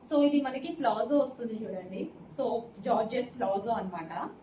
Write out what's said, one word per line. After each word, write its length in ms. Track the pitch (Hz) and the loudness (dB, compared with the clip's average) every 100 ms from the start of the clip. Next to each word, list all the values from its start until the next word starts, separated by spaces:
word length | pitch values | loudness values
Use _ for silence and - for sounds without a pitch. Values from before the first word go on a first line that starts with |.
| - | 2
So, 100 | 302 | 4
ఇది 180 | 285 285 | 6 4
మనకి 320 | 269 262 330 | 0 -4 -6
ప్లాజో 460 | - 240 214 226 285 | 0 2 2 4 4
వస్తుంది 460 | 254 - 233 214 | 4 -2 -6 -6
చూడండి. 460 | 208 185 180 190 - - - - | -6 -6 -8 -6 -8 -10 -16 -4
So, 220 | 254 226 - - | 0 0 -4 -8
జార్జెట్ 580 | 254 220 226 254 247 - | 2 2 2 0 -4 -2
ప్లాజో 320 | 196 196 220 | 0 0 0
అన్నమాట. 600 | 220 190 170 160 170 254 - | -2 -2 -6 -8 -6 -6 -10